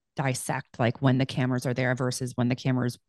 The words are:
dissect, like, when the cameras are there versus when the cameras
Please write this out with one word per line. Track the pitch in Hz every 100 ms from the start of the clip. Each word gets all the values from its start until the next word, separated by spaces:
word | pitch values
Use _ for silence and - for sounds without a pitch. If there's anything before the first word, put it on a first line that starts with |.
| _ -
dissect, | 135 127 - 127 - -
like, | 117 -
when | 135 127
the | 135
cameras | - 127 127 131
are |
there | 123 127 127
versus | 127 - 127 123
when | 120
the | 127
cameras | 135 127 123 -